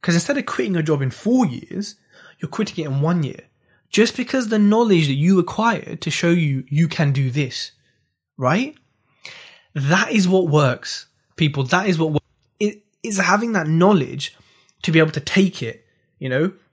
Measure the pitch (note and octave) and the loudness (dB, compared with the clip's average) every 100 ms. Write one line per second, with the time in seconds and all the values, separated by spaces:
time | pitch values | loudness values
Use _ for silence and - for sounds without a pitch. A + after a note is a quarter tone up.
0 | - E3+ - C#4+ - - A#3+ F3 D#3 D3+ | 2 0 0 -4 -4 -4 -2 -2 0 0
1 | C3 - G#3 B3+ G#3 B2 - - G#3 - | -2 -4 0 2 2 -2 -10 -10 -10 -14
2 | _ _ - _ D3 - G#3+ - D3+ C#3 | _ _ -20 _ -10 -6 -6 -6 -6 -2
3 | D3+ F3 C#3 - _ _ _ _ _ - | 0 0 -2 -8 _ _ _ _ _ 2
4 | A3+ - B3 C4+ A3+ G#3+ G3+ A3 A#3 F3+ | 2 0 -4 -2 0 2 4 4 4 2
5 | D3+ C3+ E3 F#3+ F3 - A3 F3+ - - | 2 2 4 4 2 0 0 -2 -6 -8
6 | - - E3+ E3+ D3+ C3+ - C#3+ E3 - | -6 -2 0 2 0 -2 -2 -2 0 0
7 | D3 C3+ C3+ B2+ C3 - - _ _ _ | 0 0 -2 -2 -4 -6 -12 _ _ _
8 | _ _ _ - B2+ F3 C4+ D4+ _ _ | _ _ _ -4 0 0 -2 -8 _ _
9 | _ _ - - - - _ D3+ C#3 F3+ | _ _ -20 -20 -20 -20 _ -6 0 0
10 | A3 A#3 F#3 F#3+ F3+ D3 C#3 A#2+ - - | 2 2 2 2 2 2 2 0 -8 -14
11 | - _ _ - D#3 C#3+ C3 G3+ G#3 E3 | -14 _ _ -2 -2 0 0 0 0 0
12 | D#3+ D3+ _ _ _ _ G#3 G#3 _ _ | 0 -2 _ _ _ _ -4 -4 _ _
13 | A#3 G3+ F#3 G3+ A#3 G#3+ D3+ D#3+ F#3 G3+ | -6 -2 0 0 0 -2 0 4 6 4
14 | C3 C3+ - _ _ _ _ _ - D#3+ | 0 -8 -10 _ _ _ _ _ 2 4
15 | D#3+ D#3 - - F#3+ - A2+ - _ _ | 4 0 -2 2 2 0 -10 -10 _ _
16 | _ _ C3 B2+ F3 - _ | _ _ -4 -2 -2 -4 _